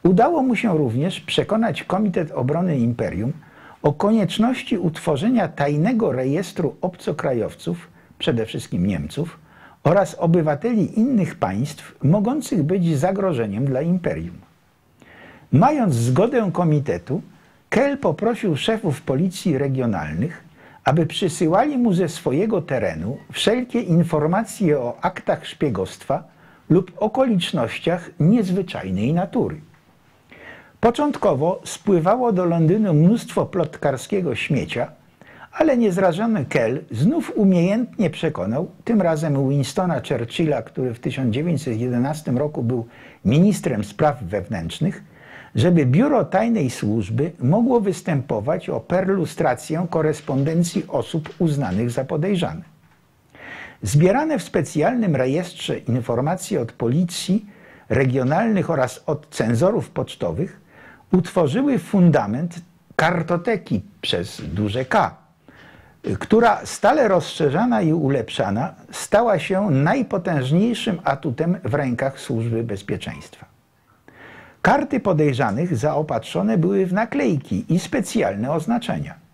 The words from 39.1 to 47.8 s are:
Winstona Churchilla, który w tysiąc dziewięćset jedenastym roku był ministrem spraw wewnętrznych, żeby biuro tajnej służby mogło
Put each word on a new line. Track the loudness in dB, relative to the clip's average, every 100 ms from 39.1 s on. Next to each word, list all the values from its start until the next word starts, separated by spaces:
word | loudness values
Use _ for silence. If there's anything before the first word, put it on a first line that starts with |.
| 0 0 0 2
Winstona | 0 0 -2 0 -2 -2
Churchilla, | -4 -4 -2 0 0
który | -4 -6 -4
w | -4
tysiąc | -6 -2 -2
dziewięćset | 0 -2 -2 -2 -4
jedenastym | -2 0 -2 -4 -2 -2
roku | -2 -2
był | -2 -2 -4 -16 -20 -4
ministrem | 2 6 4 4 -2 -2
spraw | -4 0 0 0
wewnętrznych, | -4 -4 -4 -6 -6 -2 -4 -4 -16 -20 -20 -20 -6
żeby | 0 4 4
biuro | 4 4 4 2
tajnej | 2 0 2 0 -2
służby | -2 -2 -2 -2 -2 -4 -2
mogło | 2 2 4 2